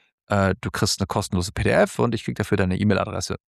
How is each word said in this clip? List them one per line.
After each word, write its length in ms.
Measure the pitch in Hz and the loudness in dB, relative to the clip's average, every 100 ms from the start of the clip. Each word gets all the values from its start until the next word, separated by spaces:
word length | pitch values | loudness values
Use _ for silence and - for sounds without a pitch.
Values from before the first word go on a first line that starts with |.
| _ _ - | _ _ -2
äh, 260 | 101 95 95 | 2 2 0
du 100 | 104 | -4
kriegst 300 | - 107 - | -2 -2 0
eine 60 | 101 | -2
kostenlose 460 | 107 - 90 92 | -2 0 0 -2
P 120 | - | -2
D 60 | 104 | 2
F 280 | 147 202 - | 2 2 0
und 160 | 120 | -2
ich 100 | 117 | -2
krieg 120 | - 117 | -4 -4
dafür 200 | 104 101 | 0 0
deine 220 | 92 92 | 2 2
E-Mail-Adresse. 580 | 104 92 101 92 - - | 2 2 0 -4 -6 -8